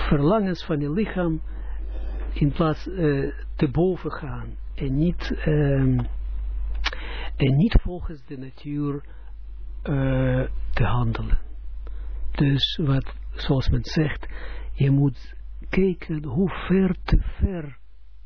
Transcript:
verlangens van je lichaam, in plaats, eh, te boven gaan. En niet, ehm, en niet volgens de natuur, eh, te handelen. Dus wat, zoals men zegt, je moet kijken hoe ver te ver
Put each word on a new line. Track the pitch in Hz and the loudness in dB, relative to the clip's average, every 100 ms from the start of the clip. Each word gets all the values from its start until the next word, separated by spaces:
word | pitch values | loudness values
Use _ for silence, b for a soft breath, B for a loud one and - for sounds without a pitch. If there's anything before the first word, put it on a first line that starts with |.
| - | 2
verlangens | 151 143 220 190 170 | 4 6 4 2 -2
van | - 151 | -2 -2
je | 147 | 0
lichaam, | 165 214 190 175 160 B B B B B B - - - | 0 0 0 0 -2 B B B B B B -4 -4 -4
in | - 147 | 0 2
plaats, | - 160 147 - | 2 0 0 -4
eh, | 190 156 139 139 - - - | 0 2 2 -2 -4 -8 -2
te | 151 | 0
boven | 120 185 175 156 | 2 2 0 -4
gaan. | - 147 120 113 113 - | -6 -8 -8 -8 -8 -8
En | - 135 135 | -4 -2 2
niet, | 170 165 - - | 2 0 -2 0
ehm, | - 151 143 139 131 127 120 - - - - - - - - B B B B - | 2 4 4 4 4 4 0 -4 -4 -4 -4 -4 -2 -2 -2 B B B B 0
en | 139 139 | 2 4
niet | 220 - | 6 6
volgens | - 180 - 151 - | 4 -2 -6 -8 -10
de | 135 | -12
natuur, | 131 - 147 147 147 143 - b b - - - - - | -12 -12 -6 -4 -2 -4 -8 b b -12 -12 -10 -10 -8
eh, | - 139 135 131 131 127 135 - - | -2 0 2 2 2 2 0 -2 0
te | - | 4
handelen. | 110 120 120 113 110 - - - - - - B B B - | 4 4 2 0 4 4 4 -6 -8 -8 -8 B B B -2
Dus | - 143 139 - - | 2 4 4 0 0
wat, | 147 135 - - - | 2 2 0 -6 -10
zoals | - - 139 - | -4 0 2 4
men | 127 | 2
zegt, | 113 - 151 - - B B B B | 2 0 0 0 -6 B B B B
je | - 139 | 0 4
moet | 139 143 127 - - - - - | 6 4 0 -8 -12 -12 -12 -2
kijken | - 190 175 - 156 | 2 2 0 -4 -6
hoe | 151 123 190 | -2 0 0
ver | - - 185 190 180 | -2 0 2 4 0
te | - - | 4 4
ver | - - 208 175 147 127 - - - - | 4 0 0 0 -8 -12 -16 -16 -16 -14